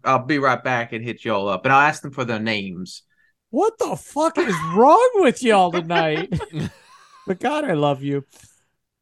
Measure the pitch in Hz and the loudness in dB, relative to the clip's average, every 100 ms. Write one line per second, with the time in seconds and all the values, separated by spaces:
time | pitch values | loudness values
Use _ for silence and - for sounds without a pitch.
0 | - 131 123 147 135 120 131 123 117 113 | -2 -2 0 0 0 -2 -2 -4 -4 -8
1 | 120 104 117 104 101 92 131 139 147 151 | -10 -8 -4 -2 -2 -2 2 4 4 0
2 | 151 135 120 110 113 107 98 87 90 - | -8 -8 -6 -4 -4 -4 -6 -10 -14 -16
3 | _ _ _ _ _ 240 427 440 392 196 | _ _ _ _ _ -2 -2 -2 -6 -6
4 | - 277 320 - 254 170 160 180 254 349 | -8 -2 -2 0 -2 -4 -2 4 6 6
5 | 508 466 311 - 240 208 180 175 165 170 | 6 4 2 2 2 4 2 0 -2 0
6 | 160 156 - 170 427 151 151 - _ - | 0 -2 -4 -6 -6 -8 -10 -12 _ -20
7 | _ - - 185 240 302 285 156 147 135 | _ -14 -8 -4 -2 -2 -2 0 0 0
8 | 139 139 135 - - _ _ _ _ _ | -4 -6 -6 -18 -20 _ _ _ _ _